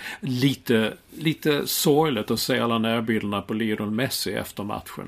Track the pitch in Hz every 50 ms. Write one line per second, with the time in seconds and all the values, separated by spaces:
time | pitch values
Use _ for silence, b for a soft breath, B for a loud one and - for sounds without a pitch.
0 | B B B B B 135 127 123 135 143 131 - - - 117 113 110 - - -
1 | - - - - 151 160 151 - - 156 143 147 - - - - - 165 143 151
2 | 160 156 127 107 107 - 117 110 - - 131 117 117 117 117 113 110 113 113 120
3 | 110 120 113 104 107 101 101 98 98 - 113 110 113 107 107 104 107 104 107 113
4 | 131 123 - - - 117 107 113 107 - - - 101 104 107 107 - - - -
5 | -